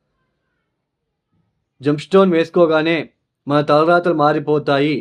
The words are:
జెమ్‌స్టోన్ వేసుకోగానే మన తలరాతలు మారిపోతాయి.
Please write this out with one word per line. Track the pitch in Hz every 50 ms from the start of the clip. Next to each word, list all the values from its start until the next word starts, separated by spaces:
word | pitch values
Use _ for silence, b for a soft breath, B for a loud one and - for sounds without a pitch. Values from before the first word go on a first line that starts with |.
| _ _ _ _ _ _ _ _ _ _ _ _ _ _ _ _ _ _ _ _ _ _ _ _ _ _ _ _ _ _ _ _ _ _ _ -
జెమ్‌స్టోన్ | 127 143 151 147 - - 190 190 196 185 170
వేసుకోగానే | 160 165 165 - 180 170 156 160 156 156 165 170 151 123 - _ _ _ _ _ _ -
మన | 135 143 147
తలరాతలు | 147 160 147 151 160 170 175 175 175 180 165
మారిపోతాయి. | 151 147 151 151 156 147 151 151 147 - 147 139 139 143 156 147 117